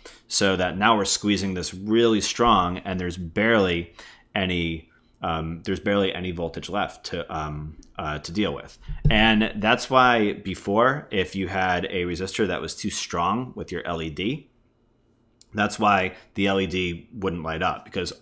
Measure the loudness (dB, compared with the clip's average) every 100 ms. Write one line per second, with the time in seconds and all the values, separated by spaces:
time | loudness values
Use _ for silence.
0 | -20 -20 -6 0 2 2 0 2 4 4
1 | 2 0 2 0 0 -4 -6 -6 2 4
2 | 6 4 0 2 4 4 2 -2 -4 -4
3 | -4 -6 -6 0 4 4 4 2 -4 -12
4 | -20 -20 _ -2 0 0 -2 -4 -10 _
5 | _ -8 -4 -4 -4 -6 -4 -2 0 2
6 | 0 -2 -6 -4 -6 -6 -6 -4 -4 -6
7 | -8 -8 -6 -6 -6 -8 -12 -14 -16 -8
8 | -6 -6 -6 -2 -2 -4 -12 -16 -12 0
9 | 2 6 6 4 2 0 2 2 4 6
10 | 6 6 2 -2 -6 -6 0 4 4 2
11 | -2 -2 -2 -2 -2 0 0 0 -2 -4
12 | -4 -4 -4 0 0 0 -6 -6 -6 -6
13 | -6 -2 -2 -2 -6 -10 -10 -8 -6 -6
14 | -6 -4 -4 -4 -10 _ _ _ _ _
15 | _ _ _ _ _ -2 -2 2 4 4
16 | 2 -6 -10 -2 2 2 0 -2 -4 -6
17 | -12 -6 -4 -4 -6 -2 -2 -4 -8 -8
18 | -6 -6